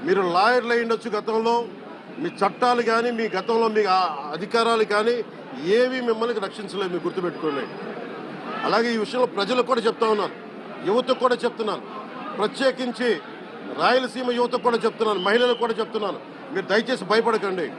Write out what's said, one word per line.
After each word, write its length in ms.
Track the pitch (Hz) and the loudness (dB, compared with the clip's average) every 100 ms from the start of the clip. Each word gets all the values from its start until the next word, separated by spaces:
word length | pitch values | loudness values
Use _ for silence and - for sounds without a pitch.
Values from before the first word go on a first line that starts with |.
| 135 | 2
మీరు 160 | 190 180 | 2 4
లాయర్లు 380 | 175 214 247 233 | 4 6 4 2
అయి 80 | 240 | 0
ఉండొచ్చు 240 | 226 226 190 | 2 -2 -2
గతంలో, 400 | 208 208 226 233 233 233 - - - - - | -4 0 0 2 2 0 -10 -16 -16 -14 -8
మీ 60 | 170 - | -6 0
చట్టాలు 420 | 202 - 247 247 233 | 0 2 2 4 2
కానీ 200 | 226 240 233 | 2 0 -2
మీ 60 | 220 185 | -2 -2
గతంలో 300 | 190 226 226 214 | 0 2 2 2
మీ 60 | 202 185 | 4 4
ఆ 20 | 180 151 143 160 | 2 -2 -6 -6
అధికారాలు 480 | 202 233 233 226 214 | 0 2 4 4 4
కానీ 220 | 208 220 240 202 - - 127 156 220 | 2 2 0 -4 -12 -14 -6 2 4
ఏవి 200 | 254 254 240 | 4 2 0
మిమ్మల్ని 340 | 220 240 220 196 | 0 0 -2 -4
రక్షించలేవు, 440 | 202 196 180 190 | -8 -8 -4 -2
మీరు 120 | 175 175 | -2 -2
గుర్తుపెట్టుకోండి. 580 | 190 180 - 156 139 107 - - - - - - - - - 135 | -2 -4 -2 -4 -2 -6 -10 -10 -10 -10 -10 -12 -10 -8 -4 0
అలాగే 220 | 202 233 226 | 2 2 0
ఈ 20 | |
విషయంలో 240 | 208 247 247 196 | -2 0 0 0
ప్రజలకు 320 | 196 247 240 | 0 0 2
కూడా 120 | 247 220 | 2 0
చెప్తా 200 | - 220 | 0 2
ఉన్నాను, 200 | 214 185 - - - - - 160 | 2 0 -6 -14 -14 -14 -6 0
యువతకు 320 | 226 254 254 | 2 2 2
కూడా 140 | 247 240 | 2 2
చెప్తున్నాను, 380 | 233 - 214 175 - - - - - - | 0 -2 -4 -4 -8 -12 -12 -10 -10 -2
ప్రత్యేకించి 720 | 208 - 262 254 247 240 247 170 - - - - - - | -2 2 2 2 -4 0 0 0 -4 -14 -14 -12 -10 2
రాయలసీమ 500 | 180 254 254 262 247 240 | 4 4 2 -2 -2 0
యువతకు 260 | 240 240 240 | 0 2 2
కూడా 120 | 226 | 2
చెప్తున్నాను, 380 | 226 220 220 202 190 | 0 0 0 2 2
మహిళలకు 320 | 220 247 233 | 4 4 2
కూడా 120 | 226 214 | 0 0
చెప్తున్నాను, 400 | 220 220 202 139 - - - | -2 -2 -4 -4 -10 -16 -6
మీరు 120 | 170 185 | -6 2
దయచేసి 320 | 202 240 254 185 | 2 2 -4 2
భయపడకండి. 540 | 214 226 220 196 185 139 | 4 4 2 0 -2 -4